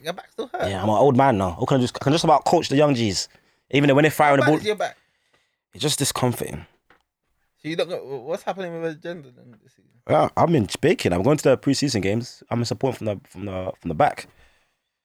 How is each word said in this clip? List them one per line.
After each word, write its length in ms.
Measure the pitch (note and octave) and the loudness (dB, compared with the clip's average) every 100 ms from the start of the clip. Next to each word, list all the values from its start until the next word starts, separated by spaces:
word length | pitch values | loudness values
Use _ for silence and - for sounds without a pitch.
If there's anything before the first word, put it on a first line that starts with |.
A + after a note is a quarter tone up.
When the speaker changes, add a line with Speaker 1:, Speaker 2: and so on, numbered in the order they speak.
Speaker 1:
Your 80 | D3 | -10
back's 200 | F3+ - | -12 -14
still 160 | - B3+ | -12 -10
hurt? 180 | F4+ G#2 | -6 -6
Speaker 2:
Yeah, 120 | F#2+ | -4
I'm 60 | G2+ | 0
an 60 | |
old 220 | G#2+ C#3 B2 | 4 4 6
man 200 | C#3 G#2 | 4 2
now. 200 | F#2+ F2 | 0 -2
I 40 | A#2+ | 0
can 140 | C3+ | 0
just, 160 | B2 - | 0 -2
I 80 | |
can 80 | C3+ | -2
just 100 | E3 | 0
about 200 | E3 D3 | 4 4
coach 240 | - E3+ - | 4 2 2
the 80 | C#3 | 2
young 180 | D3 | 2
G's. 340 | B2 A2+ F2+ - _ _ _ - | 2 0 -2 -8 _ _ _ -2
Even 220 | C#3 C#3+ | 2 4
when 80 | C3+ | 4
they're 80 | D3+ | 4
firing 260 | - D3+ C#3+ | 4 4 4
the 60 | |
Speaker 1:
How 60 | D3 | 4
bad 20 | |
Speaker 2:
ball. 80 | D#3 | 2
Speaker 1:
is 60 | G#3 | 0
your 100 | G3 | -4
back? 200 | F3 - _ _ _ _ _ _ _ | -6 -8 _ _ _ _ _ _ _
Speaker 2:
It's 60 | F2+ | -4
just 160 | C#3+ - | -4 -2
discomforting. 680 | C#3 - B2+ A#2 - - - _ _ _ _ _ _ _ _ _ | -2 0 -2 -2 -8 -10 -16 _ _ _ _ _ _ _ _ _
Speaker 1:
So 60 | D3+ | -10
you 80 | E3+ | -6
don't 120 | E3+ | -6
go, 320 | D#3+ A#2 C3+ B2+ | -6 -10 -12 -8
what's 160 | F#3 | -8
happening 360 | - F#3 F3+ E3 | -8 -8 -8 -8
with 120 | E3 | -8
agenda 380 | D#3 E3+ F3 C3+ | -8 -12 -14 -16
then 260 | B2 A#2+ A#2 | _ -20 -20
this 100 | _ | _
season? 180 | _ _ _ - | _ _ _ -2
Speaker 2:
Yeah, 200 | D3+ D3+ - | 0 0 0
I've 160 | D3+ | 2
been 160 | D#3+ F#2+ - | 2 0 0
baking. 300 | C#3+ A#3 G2 | 0 2 0
I'm 80 | F2 | 2
going 160 | G#2+ D3+ | 2 2
to 120 | D3+ | 2
the 60 | B2 | 2
preseason 460 | - C3+ D3 A2+ | 0 0 0 0
games. 400 | F#2 A2 A#2+ - - | 0 -2 -6 -14 -6
I'm 120 | A#2 A#2 | -4 -4
supporting 320 | A2 C3+ A2 | -2 -4 -4
from 80 | G#2+ | -6
the, 140 | F#2+ _ | -8 _
from 160 | F#2 G2 | -14 -10
the, 260 | F#2 F#2 - | -8 -8 -8
from 80 | F2 | -6
the 60 | |
back. 320 | D#2 D3 - - _ _ _ _ _ _ _ | 0 0 0 -16 _ _ _ _ _ _ _